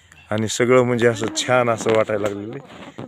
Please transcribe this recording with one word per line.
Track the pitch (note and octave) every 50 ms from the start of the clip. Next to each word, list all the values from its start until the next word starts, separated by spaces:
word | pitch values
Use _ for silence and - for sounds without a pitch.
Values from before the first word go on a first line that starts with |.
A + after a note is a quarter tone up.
| _ _ - - - -
आणि | G#2+ G#2+ A2 G#2
सगळं | - - B2+ A#2 B2+ B2+
म्हणजे | B2 A#2+ B2 A#2 A#2
असं | A#2+ A#2 G#2+ A2 G#2+ G#2
छान | - - - B2+ B2+ A#2+ A#2+
असं | A#2 G#2+ - A#2 A2
वाटायला | A2 G#2+ - A2 G2+ G2+ G#2
लागलेलं. | G2+ G2+ G2+ A2 B2 C#3 - - - - - - - - -